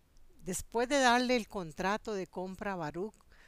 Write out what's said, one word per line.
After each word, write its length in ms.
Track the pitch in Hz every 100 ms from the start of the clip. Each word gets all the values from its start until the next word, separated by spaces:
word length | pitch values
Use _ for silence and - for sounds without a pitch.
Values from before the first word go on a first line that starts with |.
| _ - - -
después 480 | 160 175 - 226 240
de 80 | 285
darle 380 | 254 240 247 247
el 120 | 202
contrato 680 | 208 160 147 185 214 - 202
de 100 | 175
compra 480 | 190 185 185 208
a 40 | 185
Baruch 360 | 151 165 208 - _ -